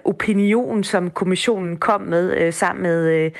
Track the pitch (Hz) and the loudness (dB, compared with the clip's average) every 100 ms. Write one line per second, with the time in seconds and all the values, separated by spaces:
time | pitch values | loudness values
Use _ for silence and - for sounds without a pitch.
0 | - 202 - 202 202 220 247 220 196 190 | -4 -2 0 2 4 2 0 -2 0 0
1 | 180 - 185 185 - 214 180 165 - 202 | -2 -2 -2 0 0 -2 -2 -2 0 0
2 | 196 170 180 - 165 165 180 - 180 165 | 0 0 2 0 0 0 -2 -2 -2 0
3 | 165 160 160 | 2 2 0